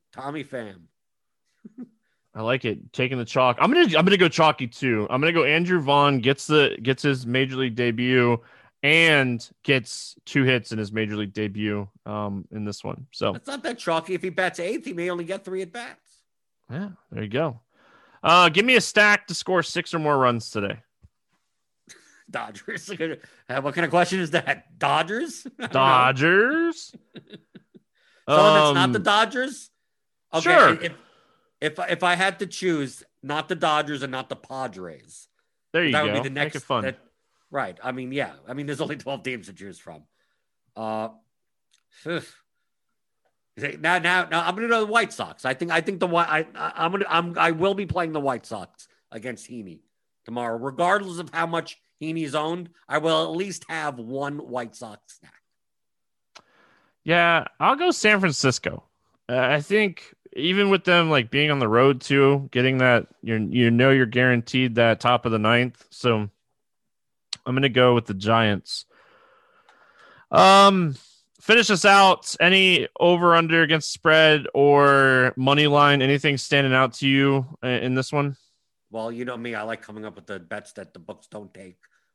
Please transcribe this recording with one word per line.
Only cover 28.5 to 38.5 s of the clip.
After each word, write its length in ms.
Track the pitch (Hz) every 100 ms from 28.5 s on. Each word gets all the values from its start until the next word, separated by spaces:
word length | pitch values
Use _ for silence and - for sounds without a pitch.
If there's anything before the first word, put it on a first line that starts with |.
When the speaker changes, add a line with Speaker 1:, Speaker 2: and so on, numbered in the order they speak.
Speaker 1:
that's 200 | 156 151
not 180 | 143 185
the 60 | 208
Speaker 2:
Um, 40 |
Speaker 1:
Dodgers? 640 | 196 208 226 269 262 262 - _ _ _ _ _ _
Okay, 80 | 160
Speaker 2:
sure. 280 | 339 349 185 160
Speaker 1:
if, 100 | 165 135 _ _ _ _ _ -
if, 180 | 151 151 175
if 140 | 170
I 140 | 180 175
had 240 | 190 180
to 60 | 196
choose, 560 | - 185 156 135 - _ _
not 260 | 135 151 156
the 60 |
Dodgers 480 | 170 165 151 143 143
and 80 | 135
not 180 | 131 123
the 60 |
Padres. 920 | 131 - 131 131 92 90 73 _ - _ _ _ _ _
Speaker 2:
There 140 | 165
you 80 | 165
Speaker 1:
That 140 | 147 151
Speaker 2:
go. 60 |
Speaker 1:
would 100 | 107
be 40 | 135
the 60 |
next, 200 | 135 147
Speaker 2:
Make 80 | 147
it 40 | -
fun. 160 | 123
Speaker 1:
that, 160 | 131 - _ _ _ _ _
right. 260 | 143 104 90
I 80 | 117
mean, 180 | 127 127
yeah. 220 | 139 107 -
I 60 | -